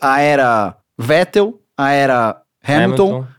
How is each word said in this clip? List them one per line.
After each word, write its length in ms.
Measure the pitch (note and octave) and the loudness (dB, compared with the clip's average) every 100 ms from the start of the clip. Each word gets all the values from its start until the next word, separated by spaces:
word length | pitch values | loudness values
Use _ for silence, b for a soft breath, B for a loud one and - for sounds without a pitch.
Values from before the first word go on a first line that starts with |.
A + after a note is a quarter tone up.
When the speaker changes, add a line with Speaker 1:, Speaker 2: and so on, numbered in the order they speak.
Speaker 1:
a 180 | C#3 C3+ | -2 0
era 540 | D3 C#3+ B2+ A2+ G2 - _ - | 2 2 2 0 -2 -8 _ -8
Vettel, 600 | A#2+ D#3 F3+ G#3 G3+ - _ - | -2 0 0 0 -2 -4 _ -6
a 160 | C#3 | -2
era 500 | C#3+ C#3 B2+ A2+ - _ _ | 0 2 0 0 -4 _ _
Hamilton, 440 | - C#3+ A#2+ C3 G3 C3 | -4 0 0 0 0 -2
Speaker 2:
Hamilton. 120 | B2+ | -10